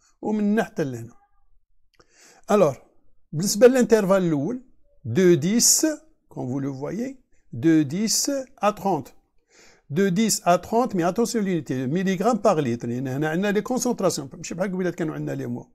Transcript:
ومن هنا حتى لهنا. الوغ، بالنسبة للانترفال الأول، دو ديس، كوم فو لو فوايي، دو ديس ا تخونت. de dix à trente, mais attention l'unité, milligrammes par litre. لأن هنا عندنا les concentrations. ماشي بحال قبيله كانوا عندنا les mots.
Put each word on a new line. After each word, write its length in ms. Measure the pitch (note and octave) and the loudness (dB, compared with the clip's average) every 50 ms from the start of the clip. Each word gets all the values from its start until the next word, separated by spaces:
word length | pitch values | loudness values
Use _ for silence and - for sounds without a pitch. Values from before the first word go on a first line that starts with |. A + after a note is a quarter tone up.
| _ _ _ - | _ _ _ -10
ومن 300 | - A3 G#3+ G#3+ G#3 G3+ | -6 -4 -2 0 0 2
هنا 120 | G#3 A3 - | 2 0 0
حتى 200 | - - - D#3 | -2 -2 -6 -6
لهنا. 300 | C3+ B2 A#2 A#2 - - _ _ _ _ _ _ _ _ _ _ _ _ _ _ _ _ _ _ _ _ _ - - _ _ _ - | -4 -6 -10 -12 -14 -18 _ _ _ _ _ _ _ _ _ _ _ _ _ _ _ _ _ _ _ _ _ -20 -20 _ _ _ 0
الوغ، 240 | G3+ G#3 F3+ C#3+ B2+ - _ _ _ _ - - - _ - - | 4 4 4 4 2 -4 _ _ _ _ -20 -20 -20 _ -16 -10
بالنسبة 340 | - D3 G3 G#3 - G3+ C4 | -6 -4 -4 -2 4 6 6
للانترفال 560 | A#3+ C4+ B3+ A#3+ - A3+ A3 G3+ F3 G3 G3 | 8 8 6 4 4 4 4 4 4 4 4
الأول، 400 | F#3 E3+ D#3 C#3 C#3 G3 B3+ B3+ - _ _ _ _ _ _ _ - | 4 2 0 0 -2 -4 -6 -8 -12 _ _ _ _ _ _ _ -8
دو 300 | A2 A#2 E3+ F#3 F3 F3 | -2 2 4 6 6 6
ديس، 520 | C#3 C#3+ F#3 A3 A#3+ - - - - D#4+ D#4 D4+ - _ _ _ _ _ _ | 4 4 2 2 2 4 4 2 2 2 -2 -2 -4 _ _ _ _ _ _
كوم 200 | - C#3+ C3+ B2+ | -12 -10 -8 -6
فو 120 | C3 C#3 | -6 -6
لو 140 | C3+ C#3 C3+ | -6 -6 -8
فوايي، 440 | C3 C#3 D3 D#3 G#3+ B3 C4+ C4+ - _ _ _ _ _ - | -8 -8 -8 -8 -8 -8 -10 -12 -16 _ _ _ _ _ -16
دو 300 | - A#2 B2+ E3 D#3+ D#3 | -6 0 2 4 4 4
ديس 480 | D3+ B2+ D#3 G3 A3+ G#3 - - - C#4+ C#4+ C4+ C4 - - - | 2 0 -2 -4 -2 -2 -2 -2 -2 -2 -4 -4 -6 -10 -6 -2
ا 80 | G3 G#3 | -2 -2
تخونت. 380 | G#3 - - G3 F3+ C#3+ B2 - - - _ _ _ _ _ _ _ _ - - _ _ _ - | -2 -2 -2 -2 -2 -2 -6 -10 -18 -20 _ _ _ _ _ _ _ _ -20 -20 _ _ _ -6
de 180 | C#3 F3 G3 G3 | -2 0 0 2
dix 340 | E3+ G#3+ A3+ G3+ - - - | 2 0 0 0 0 0 2
à 140 | F3 F3+ F3 | 2 2 2
trente, 360 | F3+ - A3+ A#3 B3+ A#3+ G3+ | 0 -2 -2 0 0 0 0
mais 100 | F3 E3 | -2 -2
attention 360 | F3+ F3 A#3 A#3+ - - A3+ | 0 0 -2 -2 -2 -2 -2
l'unité, 460 | G3+ F#3+ F3+ D#3+ C3 - C3+ C3 C3+ | -2 -2 -2 -4 -4 -4 -4 -4 -4
milligrammes 540 | C#3+ D#3 F#3+ F#3+ F#3+ F#3+ E3+ F#3+ A#3 A#3 G3 | -2 -2 -2 -2 -2 -2 0 0 0 0 2
par 200 | - A3 F3+ D3+ | 2 2 2 2
litre. 260 | C#3+ A#2 A#2 A#2+ - | 0 -2 -2 -4 -6
لأن 220 | A#2+ A#2 B2+ C3+ C3 | -6 -6 -6 -6 -6
هنا 200 | B2+ C#3 D#3 D#3 | -4 -4 -4 -2
عندنا 240 | D#3+ F3+ G3+ G#3 | -2 -2 -2 0
les 100 | F#3+ G#3 | 0 -2
concentrations. 720 | G#3 - B3+ B3 - B3 G#3+ - G3 E3+ D3+ D#3 C#3 - - | -2 -2 -4 -2 -2 -2 -2 0 0 -2 -2 -2 -8 -12 -14
ماشي 180 | F3 D#3 - - | -14 -12 -10 -6
بحال 180 | E3 G3 G#3 | -6 -4 -4
قبيله 180 | F3+ F#3 F#3 F3 | -4 -4 -4 -4
كانوا 240 | E3+ - E3 D#3 C#3+ | -4 -4 -6 -6 -6
عندنا 220 | D3 D3 C#3+ C#3 | -6 -6 -6 -6
les 120 | C#3 C3 B2 | -6 -6 -8
mots. 180 | A#2+ A#2+ - _ | -8 -10 -12 _